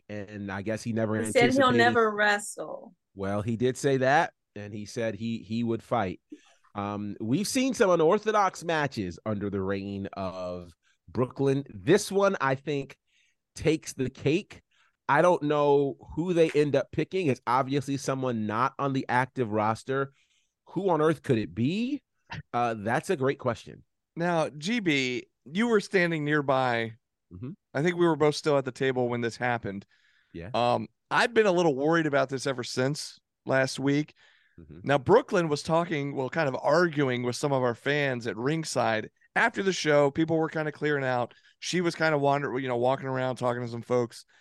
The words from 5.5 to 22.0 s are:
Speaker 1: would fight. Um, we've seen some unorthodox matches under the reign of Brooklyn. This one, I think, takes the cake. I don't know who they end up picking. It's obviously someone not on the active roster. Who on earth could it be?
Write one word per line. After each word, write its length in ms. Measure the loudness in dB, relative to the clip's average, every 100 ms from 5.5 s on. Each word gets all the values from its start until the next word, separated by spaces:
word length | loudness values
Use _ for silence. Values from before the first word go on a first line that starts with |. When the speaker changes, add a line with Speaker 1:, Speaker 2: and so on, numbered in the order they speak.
| -4
Speaker 1:
would 200 | -2 -2
fight. 360 | -2 -2 0 -4 _ -20 _ _ _ -8
Um, 400 | -6 -6 -8 -6
we've 280 | -2 0 0
seen 260 | 0 0
some 160 | 2 4
unorthodox 760 | 4 4 4 2 2 0 -2
matches 560 | -2 0 0 -2 -6 -6 -6
under 240 | -4 -2
the 120 | -2
reign 460 | -2 -4 -4 -6 -8
of 600 | -6 -8 -6 -8 -8 -12 -20 _ _ -8
Brooklyn. 560 | -2 -2 0 0 0 -2
This 360 | -4 2 2 2
one, 280 | 0 2 2
I 160 | 0 -2
think, 400 | -4 -6 -6 -14 _ _ _ _ _ -4
takes 360 | 0 0 -2
the 180 | -6 -6
cake. 520 | -4 0 0 -2 -16 _ _ _ _ 0
I 120 | 4
don't 220 | 4 4
know 540 | 2 2 4 4 2 -4 -10 -6
who 160 | 0
they 200 | 4 4
end 260 | 4 2 2
up 120 | 0
picking. 340 | -4 -2 -2 0
It's 140 | 0 2
obviously 520 | 2 2 -2 -2 -4
someone 500 | -2 -2 -2 -2 -2
not 260 | 0 0 0
on 140 | -2
the 120 | -2 0
active 420 | 2 2 -2 -2
roster. 640 | 0 0 0 -4 -4 -4 _ _ _ _ _ _
Who 220 | -4 0
on 120 | 4
earth 200 | 2 2
could 160 | 0 0
it 160 | 0
be? 480 | -2 0 0 -2 -6